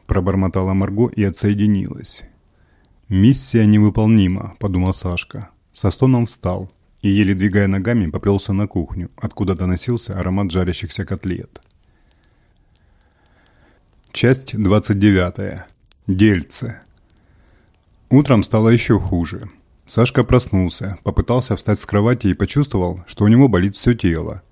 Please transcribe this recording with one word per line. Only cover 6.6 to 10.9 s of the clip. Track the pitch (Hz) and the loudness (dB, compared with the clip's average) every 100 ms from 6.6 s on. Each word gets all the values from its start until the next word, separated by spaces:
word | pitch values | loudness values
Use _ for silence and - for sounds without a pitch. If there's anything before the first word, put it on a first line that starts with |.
| 95 _ _ _ | -10 _ _ _
и, | 104 | 0
еле | 98 98 95 | 2 2 2
двигая | 101 104 98 | 0 2 0
ногами, | 98 98 120 85 | 0 -2 -2 -2
поплёлся | 90 101 98 - | -2 -2 -2 -2
на | 98 104 | -4 -4
кухню, | 92 78 87 87 - | -4 -6 -8 -12 -10
откуда | 104 - 98 | -10 -6 -4
доносился | 90 90 90 - 120 - 95 | -2 -2 -4 -4 -6 -6 -6
аромат | 87 95 101 | -4 -4 -2
жарящихся | 92 90 87 101 | -2 -2 -4 -8